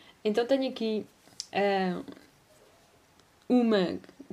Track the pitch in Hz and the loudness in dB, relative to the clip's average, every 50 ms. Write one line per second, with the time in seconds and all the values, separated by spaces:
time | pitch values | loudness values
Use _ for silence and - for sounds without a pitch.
0 | - - - _ - 214 208 240 240 - 269 262 269 254 262 - 226 220 214 208 | -20 -20 -12 _ -4 -2 0 0 0 2 2 0 0 -2 -4 -4 -4 -2 -2 -2
1 | 202 - _ _ _ - - - - - - 190 202 202 196 190 190 185 175 - | -4 -8 _ _ _ -18 -16 -16 -12 -6 -2 0 0 2 2 0 0 -2 -2 -4
2 | - - - - - - _ _ _ _ _ - - - _ _ _ _ _ _ | -8 -12 -16 -20 -20 -20 _ _ _ _ _ -20 -20 -20 _ _ _ _ _ _
3 | _ _ _ _ _ _ _ _ _ - 247 247 240 226 214 196 180 165 185 185 | _ _ _ _ _ _ _ _ _ 2 2 4 4 4 4 2 2 0 -2 -6
4 | - - - - - - | -12 -16 -20 -20 -18 -14